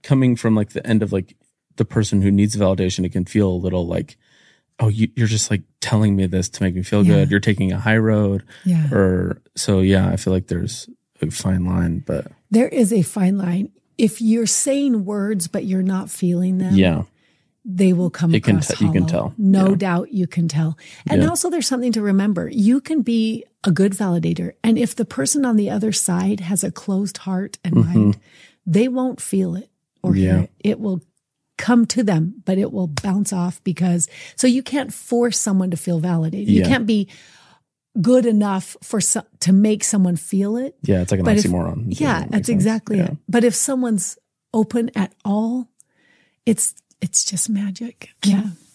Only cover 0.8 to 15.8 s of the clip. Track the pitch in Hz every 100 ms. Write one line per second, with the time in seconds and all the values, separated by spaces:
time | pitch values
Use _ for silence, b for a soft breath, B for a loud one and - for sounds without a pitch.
0.8 | 117 110 101 98 90 _ _ _ _ -
1.8 | 107 - 107 101 98 98 107 104 95 92
2.8 | 92 92 90 92 90 107 98 90 92 90
3.8 | 85 87 - _ b b b b b -
4.8 | 113 107 110 - 110 110 - 101 - _
5.8 | - 107 107 98 95 92 87 - 98 90
6.8 | 90 104 92 78 - 98 110 98 95 95
7.8 | 107 110 110 107 104 98 - B 185 170
8.8 | 147 101 95 92 92 - _ - - 98
9.8 | 95 95 95 90 - 92 - 87 90 -
10.8 | - - _ _ 78 - 98 92 90 90
11.8 | 87 85 - 76 - _ _ 220 254 285
12.8 | 208 214 165 - 185 196 180 175 208 _
13.8 | _ - 226 - 220 226 220 - 285 277
14.8 | 285 226 190 208 196 214 - 208 196 190